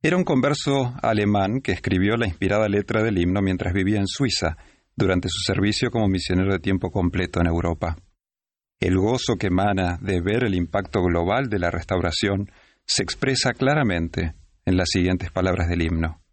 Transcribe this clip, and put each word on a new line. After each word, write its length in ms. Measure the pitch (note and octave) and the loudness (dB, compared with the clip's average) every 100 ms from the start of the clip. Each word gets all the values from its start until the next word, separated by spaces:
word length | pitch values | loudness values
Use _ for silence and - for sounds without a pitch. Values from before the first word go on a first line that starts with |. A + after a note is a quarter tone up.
era 160 | D#3 F3+ | 2 2
un 60 | |
converso 680 | F3+ C#3 C#3+ D3 - C#3 B2 B2 | 2 2 2 0 0 0 0 -2
alemán 600 | - G#2+ G#2 G#2 F#2+ B2+ | 0 2 2 2 2 -2
que 100 | - | -2
escribió 440 | F2 - F#2+ G2 A#2 | -4 0 2 2 2
la 100 | A2 | -2
inspirada 420 | E2 F#2+ G#2 G#2+ | -2 0 2 2
letra 340 | G2+ G2 A2 | 0 0 0
del 140 | A2+ F#2+ | 2 2
himno 220 | F2 G2 | 2 2
mientras 320 | F#2+ F#2 F#2 | 0 0 -2
vivía 260 | F#2 F#2+ G#2 | 0 0 0
en 80 | G2 | -2
Suiza, 520 | - C3+ - E2 E2 - _ _ | 0 -2 0 -4 -4 -16 _ _
durante 340 | - F#2+ F#2 F#2 | -2 2 2 0
su 100 | F#2 | -4
servicio 500 | - F#2 G2+ G#2 B2 | -2 0 0 0 -2
como 160 | A#2 G#2+ | 0 2
misionero 460 | F#2 - F#2 F#2+ | 0 0 0 2
de 60 | F#2+ | 0
tiempo 320 | - F#2+ F2+ | 0 -2 -2
completo 500 | G2+ F2 F2+ F2 F2+ | 0 0 0 -2 0
en 60 | F2 | 0
Europa. 500 | E2+ E2+ E2 E2+ D#2 _ _ _ _ _ _ _ _ | 2 -2 -2 -4 -6 _ _ _ _ _ _ _ _
El 200 | F#2 F#2 | 0 2
gozo 380 | G2+ B2+ - G#2+ | 2 0 -2 -2
que 100 | G2+ | 0
emana 520 | F2+ G2+ F#2+ F2+ E2+ | 2 2 0 -2 -2
de 180 | F#2 F#2 | -2 -2
ver 240 | F2+ A2+ | 0 0
el 100 | A#2+ | 0
impacto 480 | F2+ E2+ G2+ F#2+ G#2 | -2 -2 -4 -2 0
global 460 | F2+ E2+ F2 A2+ C3+ | 2 2 2 0 -2
de 100 | G#2 | -2
la 120 | F2 | -2
restauración 800 | F2+ - F#2 F2 - G2+ G2 G2+ _ _ _ | -2 -2 -2 -2 0 0 -2 -6 _ _ _
se 180 | - - | -4 -4
expresa 520 | F#2 - C3+ B2+ C3 | -4 -2 -2 0 -2
claramente 800 | A#2 C3+ D3+ B2 F2 E2 - E2 - - _ - | 0 0 2 0 0 -2 -4 -4 -6 -20 _ 0
en 100 | F#2 | 0
las 140 | F2 | 2
siguientes 400 | F#2+ F2+ F#2 F2 | 0 2 0 -2
palabras 400 | - F#2 F2 E2+ | -2 0 0 0
del 100 | F2 | 0
himno 400 | E2 E2 E2 E2 _ | 0 0 -2 -6 _